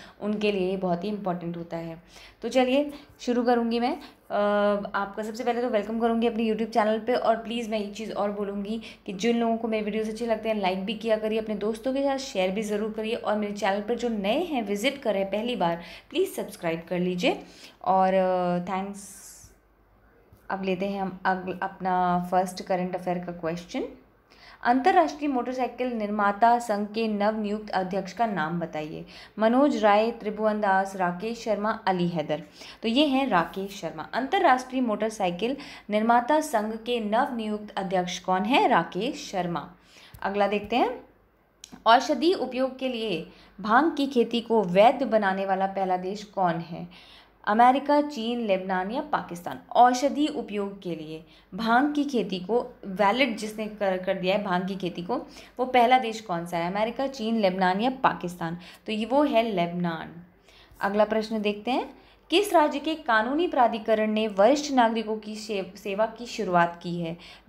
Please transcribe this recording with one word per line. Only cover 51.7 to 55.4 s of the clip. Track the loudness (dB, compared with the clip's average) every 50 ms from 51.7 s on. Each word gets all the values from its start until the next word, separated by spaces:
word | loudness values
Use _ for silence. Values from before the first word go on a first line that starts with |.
| 4 4 4 4 2
की | 0 -2
खेती | 0 0 -2 -2 -2 -4 -6
को | -2 0 0 0 -2 -2 -12 -14 -12
वैलिड | -10 -2 2 2 2 4 4 2 0 0 -4
जिसने | -6 -8 -6 -6 -8 -8
कर, | -6 -2 -2 0 0 -2
कर | -2 -2 -2
दिया | 0 0 0 0
है | 0 0
भांग | 0 0 0 0
की | -2 -4
खेती | -4 -4 -6 -4 -6
को, | -6 -4 -4 -6 -6 -10 -16 -20